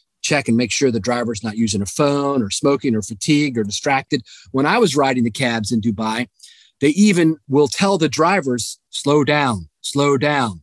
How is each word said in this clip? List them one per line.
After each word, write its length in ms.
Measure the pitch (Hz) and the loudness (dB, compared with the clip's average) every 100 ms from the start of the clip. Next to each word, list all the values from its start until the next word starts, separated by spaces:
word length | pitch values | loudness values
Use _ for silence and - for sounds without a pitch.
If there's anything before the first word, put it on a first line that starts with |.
| _ _ | _ _
check 280 | - 147 120 | -2 -2 2
and 80 | 117 | 0
make 140 | 120 | 0
sure 200 | - 135 | 0 0
the 80 | 113 | 0
driver's 440 | 98 120 120 113 | -2 -2 -4 -6
not 120 | 117 107 | -6 -2
using 260 | 113 101 | -2 -2
a 40 | 101 | -4
phone 560 | - 147 143 143 139 | 0 0 2 0 0
or 80 | 101 | -2
smoking 440 | - 147 139 139 110 | -2 0 0 0 -2
or 80 | |
fatigued 540 | - 104 - 147 147 117 | -4 -6 0 2 0 -2
or 60 | |
distracted. 600 | 104 104 147 135 139 139 - - - | -4 -4 -2 -2 -2 -6 -6 -20 -6
When 140 | 131 143 | -2 0
I 120 | 220 | 2
was 200 | 208 139 | 2 2
riding 260 | 135 127 | 2 2
the 80 | 117 | 0
cabs 400 | 104 127 117 104 | -2 -2 -2 -2
in 100 | 120 | -2
Dubai, 460 | 110 104 110 110 120 _ - - _ _ | -2 -2 -4 -4 -6 _ -20 -20 _ _
they 80 | 143 | 0
even 480 | 160 208 175 160 156 - | 4 4 4 2 0 0
will 220 | 139 143 | 2 2
tell 280 | - 196 190 | 2 0 2
the 120 | 156 | 0
drivers, 680 | 123 165 202 135 123 - - _ | 2 2 2 -2 -4 -6 -12 _
"Slow 340 | - 139 147 | -6 0 2
down, 460 | 139 147 139 101 80 _ | 2 2 0 -2 -8 _
slow 380 | - 143 143 139 | -6 0 2 2
down, 440 | 147 143 120 87 | 0 0 -2 -6